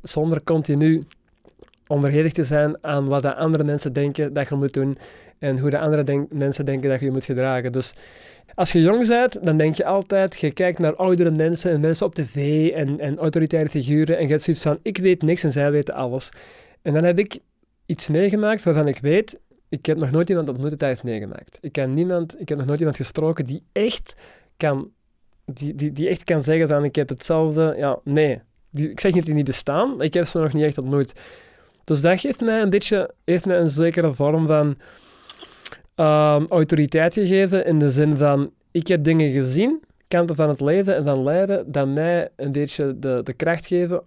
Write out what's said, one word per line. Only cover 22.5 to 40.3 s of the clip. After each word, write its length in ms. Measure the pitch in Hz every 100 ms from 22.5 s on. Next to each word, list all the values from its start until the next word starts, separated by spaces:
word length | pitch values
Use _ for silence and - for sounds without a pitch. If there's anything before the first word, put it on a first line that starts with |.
| 147
nog 100 | 135
nooit 120 | 147
iemand 180 | 160 135
gesproken 480 | 135 - 156 165 131
die 180 | 139 -
echt 420 | - 214 - - - - - _ -
kan, 320 | 156 135 151 _ _ _ _ _ -
die, 300 | 127 143 143
die, 160 | 151
die 160 | 139 165
echt 160 | 180
kan 200 | - 165
zeggen 240 | 139 160 160
van, 160 | 147
"Ik 120 | 143 -
heb 140 | 139
hetzelfde." 640 | 131 - 165 160 151 160 151
Ja, 220 | 139 127
nee. 380 | - 147 151 117 - _ _
Die, 180 | 143 147
ik 100 | 104
zeg 120 | -
niet 80 | 170
dat 60 | 160
die 100 | 151
niet 100 | 139
bestaan, 500 | 131 - 143 247 247
maar 100 | 151
ik 80 |
heb 120 | 175 170
ze 140 | 165
nog 140 | 156
niet 100 | 151
echt 140 | 151 147
ontmoet. 360 | 131 143 131 - - - - _ _ _
Dus 180 | - 156
dat 180 | 156 185
geeft 220 | 285 262
mij 200 | 226 220
een 80 | 208
beetje, 440 | 202 - 208 - - -
heeft 200 | 175 190
mij 140 | 180
een 100 | 165
zekere 420 | 139 165 170 160
vorm 340 | 135 143 160 160
van, 320 | 151 151 139 - - - - - - - - - - _ -
ehm, 500 | 156 151 151 147 156
autoriteit 640 | 175 156 156 147 160 165
gegeven 520 | 220 190 190 196 190 170
in 140 | 156
de 120 | 147
zin 260 | 131 151 147
van: 340 | 147 139 143 - _
ik 160 | 170 165
heb 160 | 175
dingen 260 | 147 160 151
gezien, 540 | 135 131 135 226 311 - _ _
kanten 280 | 175 175